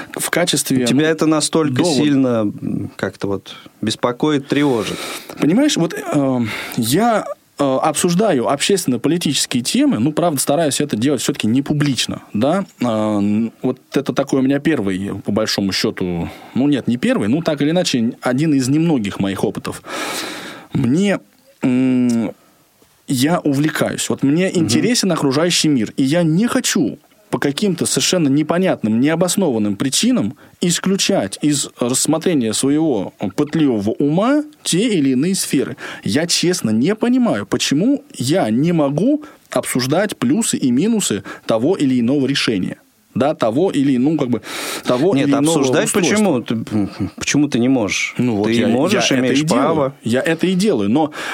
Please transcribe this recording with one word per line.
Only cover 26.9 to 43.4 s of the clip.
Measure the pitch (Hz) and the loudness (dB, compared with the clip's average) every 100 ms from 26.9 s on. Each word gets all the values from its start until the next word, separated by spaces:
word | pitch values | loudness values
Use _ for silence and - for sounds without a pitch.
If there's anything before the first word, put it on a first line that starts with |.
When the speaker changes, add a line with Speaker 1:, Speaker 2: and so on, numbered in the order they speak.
| - _ _ _ | -4 _ _ _
Speaker 1:
по | 139 | -2
каким-то | 143 143 208 175 117 | -2 0 -2 0 -2
совершенно | 135 - 185 143 | 0 0 2 2
непонятным, | 143 156 170 185 123 107 110 | 2 2 0 0 0 0 2
необоснованным | 147 165 180 202 175 113 104 95 | 2 2 0 0 0 0 0 -2
причинам | 135 - 226 233 107 - - - | -2 0 0 0 -2 -6 -16 -4
исключать | 180 165 185 190 - 185 95 - | -2 0 0 0 0 0 -2 -2
из | 147 147 - - | -2 -2 -4 -4
рассмотрения | 120 131 - 160 185 151 113 | -2 0 0 0 0 0 0
своего | 101 135 151 160 110 87 - 101 - | 0 0 2 0 0 -4 -6 -6 -4
пытливого | 147 165 143 110 101 | -2 0 2 2 -2
ума | - 147 165 233 294 294 - | 0 0 2 2 0 -2 -8
те | - 165 240 | -4 0 0
или | 185 135 | 2 2
иные | 127 175 196 | 2 0 -2
сферы. | - 143 98 - - - | -2 -2 -2 -6 -14 -8
Я | - 123 170 | -2 0 0
честно | - 165 180 110 | 0 0 0 0
не | 110 151 214 | 0 0 0
понимаю, | 240 254 226 107 101 | 0 2 2 0 -2
почему | 123 - 139 233 285 - - | -2 0 0 2 0 -4 -6
я | 123 185 117 | -2 0 2
не | 113 165 | 2 2
могу | 165 143 143 240 302 - - _ | 2 0 2 0 0 -4 -20 _
обсуждать | 127 - 127 127 160 208 - | -6 -2 -2 0 0 0 -2
плюсы | 120 185 226 - | 0 0 0 0
и | 135 | 2
минусы | 120 208 220 - 98 - - - | 2 2 0 0 -4 -6 -8 -2
того | 113 139 123 | 0 2 2
или | 135 127 | 2 2
иного | 117 143 131 | 2 2 0
решения. | 139 - 101 - - _ _ _ 104 | 0 0 -2 -2 -6 _ _ _ 0
Да, | 139 | 0
того | 160 | 0